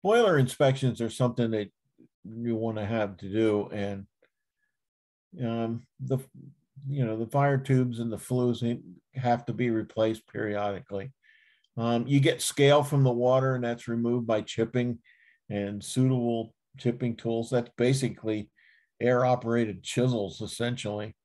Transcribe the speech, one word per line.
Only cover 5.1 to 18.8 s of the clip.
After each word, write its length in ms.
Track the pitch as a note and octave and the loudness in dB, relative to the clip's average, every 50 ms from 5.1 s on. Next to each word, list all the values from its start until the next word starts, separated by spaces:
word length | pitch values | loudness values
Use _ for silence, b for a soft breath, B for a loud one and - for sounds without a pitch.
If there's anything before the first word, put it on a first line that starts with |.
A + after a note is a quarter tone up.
| _ _ _ _ - F3+ C3 | _ _ _ _ -12 -8 -6
um, 420 | A2+ A2+ A#2 A#2+ A#2 A#2 A2+ - _ _ _ | -4 -4 -4 -4 -4 -6 -8 -10 _ _ _
the, 180 | C3+ B2+ C3 C3 - _ _ - - - - _ _ _ _ C3+ C#3 C3+ | -6 -4 -4 -4 -6 _ _ -20 -20 -20 -20 _ _ _ _ -14 -8 -6
you 180 | C#3+ C#3+ B2+ | -2 -2 -2
know, 120 | A2 A2 A2 | -2 -2 -4
the 100 | A2+ A2 | -6 -2
fire 300 | - C#3 C#3 C#3+ C#3 C3 | 0 0 2 2 2 0
tubes 420 | C3+ - C3+ B2+ B2+ B2 A#2 A2+ | 2 2 2 2 2 0 -2 -4
and 120 | A#2 A#2 | -4 -4
the 60 | A2 F#2+ | -6 -6
flues 460 | - - B2 B2+ B2 B2 A#2+ A2+ A#2+ A#2 A#2+ - - - F2+ - _ _ _ | -6 -4 -2 0 2 0 0 0 -2 -4 -4 -4 -8 -16 -20 -20 _ _ _
have 300 | C3+ B2+ B2 A#2+ A#2 - | -4 0 0 0 0 0
to 80 | - G#2+ | -6 -4
be 160 | G#2+ B2 A#2+ | -2 0 0
replaced 580 | A2+ A2 G#2+ - - - A2 A2+ A2 A2 _ _ | 0 -2 -2 -4 -2 0 0 0 0 -4 _ _
periodically. 840 | - G#2+ A2+ G#2+ G#2 G#2 G#2 G#2 G2+ F#2+ - _ G2 G2 G2 C3+ - _ b b b b b b b b b b _ - | -8 -6 -4 -4 -2 -2 -2 -4 -4 -6 -10 _ -8 -8 -8 -10 -14 _ b b b b b b b b b b _ -4
Um, 300 | A#2 A#2 A#2 A#2 A#2 B2+ | -2 0 0 0 0 2
you 120 | C#3 C#3 | 2 4
get 220 | C3+ D#3+ - - | 4 4 2 0
scale 420 | - - - - C#3+ C#3 C#3+ D3 C#3+ | -4 -6 0 4 6 6 6 6 4
from 200 | C#3 D3 C#3 C3+ | 2 2 4 4
the 80 | B2+ | 4
water, 440 | A#2+ A#2 B2 B2 B2+ C3 C3 C3 C3 | 4 2 2 4 4 4 4 2 0
and 80 | B2+ A#2+ | 0 -2
that's 240 | A#2 A#2+ A#2 - - | -4 -4 -6 -6 -6
removed 380 | A#2 A#2 A#2 A#2 A#2+ B2 A#2 | -4 -2 0 0 0 0 0
by 160 | A2+ A2+ A2 | 0 0 0
chipping 580 | G#2+ - - - A2+ A2+ - B2+ B2 B2 A#2 A#2 b b b b b b b b b _ | 0 -4 -2 -2 -2 0 0 -2 0 0 -4 -6 b b b b b b b b b _
and 340 | G#2 G2+ G2+ G2+ G#2 G2+ F#2+ | -4 -4 -4 -4 -6 -8 -10
suitable 680 | - - B2+ C3 C3 C3 B2 A#2+ A#2 A#2 A2+ A2+ A2 _ _ _ _ _ - | -6 0 2 4 4 4 2 0 0 -2 -2 -4 -6 _ _ _ _ _ -4
chipping 380 | - B2 A#2+ B2+ B2+ A#2+ A#2 | -2 -2 -2 0 -2 -4 -4
tools. 340 | - - A2+ A#2 A2+ A#2 - | -4 -4 -2 -2 -2 -2 0
That's 220 | C3 B2 A#2 - _ - | 0 -2 -2 -2 _ 0
basically 720 | A#2+ B2+ C3+ C3+ C3 A2+ G2 - - A2 A2 G#2+ G#2 - b b b b b b | 2 2 2 2 0 -2 -4 -4 -4 -4 -4 -4 -6 -10 b b b b b b